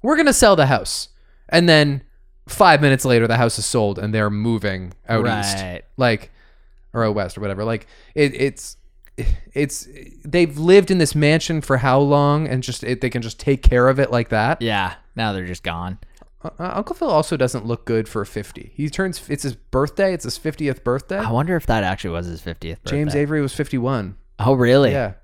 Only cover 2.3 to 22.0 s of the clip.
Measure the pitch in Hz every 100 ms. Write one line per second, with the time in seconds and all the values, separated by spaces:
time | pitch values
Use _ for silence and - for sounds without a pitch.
2.3 | _ - - 185 147 147 135 131 120 113
3.3 | 117 117 - - 123 104 95 104 107 104
4.3 | 104 110 113 104 92 90 - - 113 120
5.3 | 107 101 98 95 87 - - 123 107 -
6.3 | - _ _ _ _ _ 120 110 104 90
7.3 | 95 101 98 110 113 - - - - 143
8.3 | - 139 - - - _ _ _ - 117
9.3 | - - 135 143 - - - - - 151
10.3 | 175 165 143 165 196 185 185 156 147 147
11.3 | 160 - 160 - 131 131 131 143 143 143
12.3 | 147 156 127 127 117 117 127 127 120 113
13.3 | - - 131 - 123 127 135 127 120 117
14.3 | 110 113 165 117 101 92 - _ - 110
15.3 | 95 90 90 95 85 90 98 - - -
16.3 | _ - - 180 - 214 - 311 156 156
17.3 | 151 127 127 110 117 - 113 107 110 101
18.3 | 107 104 - - - 147 - 190 - -
19.3 | 147 143 - - 127 147 - 196 180 120
20.3 | - 156 147 147 127 - 131 - 190 208
21.3 | 113 160 175 - 113 95 92